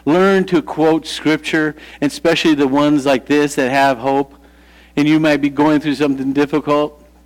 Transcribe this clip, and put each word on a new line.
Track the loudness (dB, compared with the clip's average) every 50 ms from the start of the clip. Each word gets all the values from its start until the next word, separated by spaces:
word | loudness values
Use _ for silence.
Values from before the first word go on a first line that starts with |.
| -2
Learn | 0 2 2 4 4 2 2 0
to | 0 -2 -2
quote | -2 -2 -4 0 0 2 0 0 -2
Scripture, | -8 -10 -4 -2 -2 -2 -2 -4 -4 -4 -2 -2 -4 -6 -10 -20 -18 -10 -6
especially | -6 -6 -4 -2 -2 0 0 2 2 0 2
the | 2 2
ones | 0 2 2 2 2 2 0 0
like | 0 -2 -2 0
this | 0 0 0 0 0 -2
that | -2 -2 0
have | 0 2 2 2 0 0
hope. | -2 -2 -2 -2 -2 -4 -10 -20 -20 -20 _ _ -20 _ -20 -20 -18 -8 -2
And | -2 0
you | 2 2 2
might | 2 2 0 0
be | 0 -2
going | 0 0 2 2 2 0
through | 0 -2 -2
something | -2 0 -2 -2 -2 -2 -2
difficult. | 0 0 -2 0 -2 -4 -2 0 0 0 0 -2 -6 -14 -20 -20 _ _ _